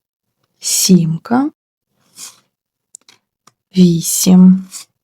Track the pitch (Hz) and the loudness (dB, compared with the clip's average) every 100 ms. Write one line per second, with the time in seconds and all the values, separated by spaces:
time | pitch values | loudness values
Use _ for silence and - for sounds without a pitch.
0 | _ _ _ _ _ _ - - - 180 | _ _ _ _ _ _ -8 -4 0 0
1 | 160 165 - 240 294 - _ _ _ _ | 0 -8 -6 -4 -4 -10 _ _ _ _
2 | _ - - _ _ _ _ _ _ - | _ -20 -20 _ _ _ _ _ _ -20
3 | _ _ _ _ _ _ _ 185 180 165 | _ _ _ _ _ _ _ 0 0 0
4 | - - - 185 185 190 185 - - _ | -6 -6 0 4 4 2 -4 -20 -20 _